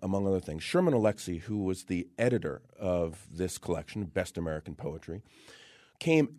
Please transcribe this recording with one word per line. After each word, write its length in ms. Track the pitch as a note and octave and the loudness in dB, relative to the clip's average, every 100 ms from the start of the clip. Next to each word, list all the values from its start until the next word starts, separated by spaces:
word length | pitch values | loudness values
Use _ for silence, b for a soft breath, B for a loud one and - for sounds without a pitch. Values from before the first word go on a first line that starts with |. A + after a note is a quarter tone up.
among 240 | F#2+ G2 G2 | 0 2 2
other 120 | F#2+ | 2
things, 220 | E2+ D#2 | 0 -6
Sherman 320 | - F3 F3+ | 0 4 4
Alexie, 480 | B2 G#2+ G#2 - E2+ | 6 4 2 -4 -6
who 220 | F#2 G#2 | -4 -2
was 220 | F#2+ F#2 - | 0 -2 -2
the 220 | F2+ - - | -2 -2 0
editor 420 | A#2+ A#2 D#2 C2+ - - | 2 2 -2 -8 -14 -4
of 460 | G2 F2 E2 D#2+ - | 0 2 0 -4 -10
this 260 | E2 F2+ - | -4 -4 -4
collection, 460 | - E2 - G#2+ | -4 -4 -4 -8
Best 340 | F2+ F#2 F2+ - | -4 -4 -4 -4
American 380 | E2 D#2 E2 D2 | -4 -4 -8 -10
Poetry, 480 | D2+ E2 - F#2 - B B B B B B B | -8 -10 -10 -12 -12 B B B B B B B
came 360 | E3+ D#3+ D3 | 4 4 4